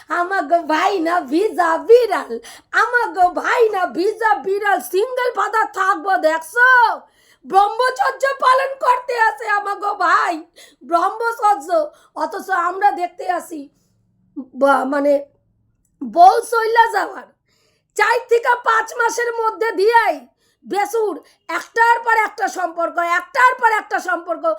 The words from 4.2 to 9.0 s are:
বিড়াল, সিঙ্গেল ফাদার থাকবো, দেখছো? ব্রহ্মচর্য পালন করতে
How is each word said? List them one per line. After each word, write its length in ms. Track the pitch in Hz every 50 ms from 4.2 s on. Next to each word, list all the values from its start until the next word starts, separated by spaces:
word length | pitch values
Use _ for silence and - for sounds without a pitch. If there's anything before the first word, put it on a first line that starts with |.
| 453 427 403
বিড়াল, 460 | 403 - 381 392 403 427 403 381 311
সিঙ্গেল 500 | - - - 381 440 508 508 508 494 494 466
ফাদার 300 | 415 403 427 427 440 415 403 -
থাকবো, 440 | 392 381 381 403 320 - 392 381 349
দেখছো? 840 | 302 311 320 330 320 - - 466 403 - - 494 453 427 339 269 - _ _ _ _ _ _ _ -
ব্রহ্মচর্য 920 | 254 349 381 403 415 427 453 508 508 508 - 784 523 480 - 523 554 539 -
পালন 360 | 587 508 523 539 539 539 539 -
করতে 400 | 605 508 494 508